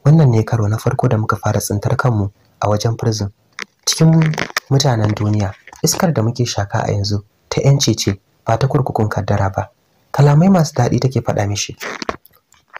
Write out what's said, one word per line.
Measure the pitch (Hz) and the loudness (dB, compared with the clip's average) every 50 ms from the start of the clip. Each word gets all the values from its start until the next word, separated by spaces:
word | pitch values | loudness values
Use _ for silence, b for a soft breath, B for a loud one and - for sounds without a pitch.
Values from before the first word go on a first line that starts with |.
| _ | _
wannan | 143 151 165 156 131 | 4 6 6 6 6
ne | 117 110 110 | 4 2 2
karo | - - 110 107 101 | 0 0 -2 0 0
na | 107 113 | -2 -2
farko | - 120 127 - - 123 | -2 -4 -2 0 0 0
da | 113 107 | 0 0
muka | 107 107 - - | 0 -2 -4 -4
fara | - 107 104 104 | -2 -2 -2 -2
tsintar | - - 104 101 - 127 123 | -2 -2 -4 -2 -2 -2 -2
kanmu | 123 - 127 117 104 101 98 - _ _ _ _ _ | 0 0 0 0 0 -2 -2 -6 _ _ _ _ _
a | - 101 | -2 -2
wajen | 107 101 - 117 113 110 | 0 0 0 -2 -2 0
prison. | - 117 110 107 104 98 - _ _ _ _ - - _ _ _ _ | -2 -2 -2 -2 -4 -8 -8 _ _ _ _ -16 -16 _ _ _ _
Cikin | - - - 165 160 160 165 160 156 156 - - - - - - _ | -6 0 2 4 4 6 4 2 2 0 -4 -6 -6 -6 -10 -4 _
mutanen | 135 135 - 143 120 110 107 104 104 | 0 2 2 2 0 2 0 0 0
duniya, | 101 107 104 107 104 101 95 98 - _ - - - - | 0 0 0 0 0 -2 -4 -6 -10 _ -20 -18 -4 -2
iskar | 160 - - - 175 147 | -2 -2 0 -2 0 0
da | 127 107 | 0 0
muke | 113 123 - 120 | -2 0 -2 -2
shaka | 117 - - 101 101 - 110 113 | -2 -2 -6 -6 -4 -4 -4 -2
a | - | -2
yanzu | 104 104 101 104 104 101 - _ _ _ _ _ | -2 -2 -2 -2 -4 -4 -6 _ _ _ _ _
ta | - - | -6 0
'yanci | - 135 139 135 - - 110 | 2 2 2 2 2 0 -2
ce, | - - - 98 - _ _ _ _ _ | 0 -2 -4 -4 -4 _ _ _ _ _
ba | - 113 113 | -4 -2 0
ta | - 131 | 0 -2
kurkukun | - 143 131 - - - 110 104 | 0 -2 -2 -2 -2 -2 -2 -2
kaddara | - - 98 - 104 101 98 95 95 | -2 -4 -4 -2 -2 -2 -2 -2 -2
ba." | - 101 - _ _ _ _ _ _ _ _ | -4 -8 -8 _ _ _ _ _ _ _ _
Kalamai | _ - 139 147 143 147 170 196 | _ 4 4 6 6 6 6 6
masu | 196 180 156 151 - | 4 4 2 0 0
daɗi | - 123 123 - 120 | -2 -2 0 0 0
take | - 131 127 117 | 0 0 -2 -2
faɗa | - - 110 107 107 101 | -2 -2 -2 -2 -2 -2
mishi. | 101 101 - - - _ - - - - - - - - _ _ _ _ _ _ _ _ _ _ _ | -4 -6 -6 -10 -10 _ -12 -12 -12 -10 -10 -10 -10 -12 _ _ _ _ _ _ _ _ _ _ _